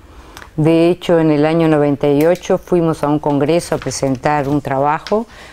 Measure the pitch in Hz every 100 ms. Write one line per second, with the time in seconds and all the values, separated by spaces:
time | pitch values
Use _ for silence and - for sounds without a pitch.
0 | - - - - - - 156 165 170 175
1 | - 165 160 147 151 165 160 151 147 139
2 | 147 143 160 180 - 185 - 180 165 151
3 | 147 151 151 143 143 170 - 143 139 -
4 | 135 127 151 151 135 147 135 135 143 160
5 | - 208 233 - -